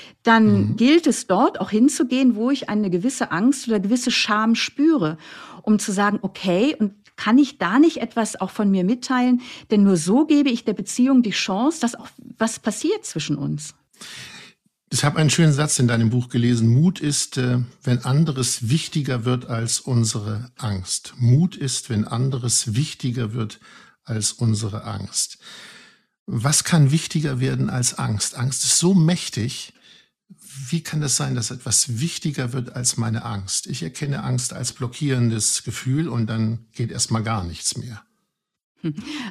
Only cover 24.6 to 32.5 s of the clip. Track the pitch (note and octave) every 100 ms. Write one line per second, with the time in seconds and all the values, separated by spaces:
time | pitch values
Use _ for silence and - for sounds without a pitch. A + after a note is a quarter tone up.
24.6 | A2 G#2+ A2+ G2+ F#2+ - - - - -
25.6 | - - - _ _ _ - B2 A#2 D#3
26.6 | - E3+ C#3 D#3+ - E3 D3 B2+ C3 C3
27.6 | C3+ C#3+ A#2+ - B2 G#2+ - - B2+ C3+
28.6 | - - E3+ G3 D#3+ F3 - - A#2 -
29.6 | - _ _ _ _ _ _ - - C3+
30.6 | C3 E3 D#3+ D#3 C#3+ - C#3 B2+ A2 B2
31.6 | - - - A2+ E3 - E3 C#3+ B2